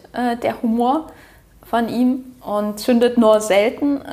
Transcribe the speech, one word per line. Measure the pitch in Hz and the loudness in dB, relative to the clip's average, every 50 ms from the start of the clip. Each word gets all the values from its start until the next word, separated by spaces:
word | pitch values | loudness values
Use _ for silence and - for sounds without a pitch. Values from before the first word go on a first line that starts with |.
| - - | -20 -12
äh, | - - 247 247 233 | -8 -4 -4 -4 -4
der | 240 240 226 226 - | -2 -4 -4 -4 -2
Humor | - 233 220 233 240 247 269 320 311 - - - - - - - _ _ _ _ - | -4 -2 0 0 0 0 0 -2 -4 -8 -18 -20 -20 -20 -20 -20 _ _ _ _ -12
von | - - 233 233 214 | -4 -2 -2 -2 -2
ihm, | - 226 254 254 254 254 - - - - | -2 0 0 0 0 -2 -6 -14 -20 -18
und | - - 208 208 208 208 208 - | -10 -6 -4 -4 -4 -4 -6 -6
zündet | - - 247 233 240 240 240 240 | -2 0 2 2 2 2 2 4
nur | 233 220 220 214 | 6 6 6 4
selten. | 214 214 269 202 208 240 262 - 294 285 285 277 - - | 4 2 2 2 2 2 0 -2 -2 -2 -2 -2 -6 -6